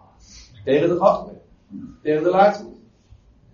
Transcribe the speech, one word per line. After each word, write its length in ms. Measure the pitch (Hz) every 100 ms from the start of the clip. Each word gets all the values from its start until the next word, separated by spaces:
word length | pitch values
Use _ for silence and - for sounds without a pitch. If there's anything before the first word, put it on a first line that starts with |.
| _ _ - - - -
תורה 240 | 131 139 175
זה 120 | 175
חוכמה, 320 | 196 - - - - _ _ - - -
תורה 180 | 151 151
זה 80 | 170
לא 60 | 185
עצמות. 420 | 196 - - - - _ _ - _ _ _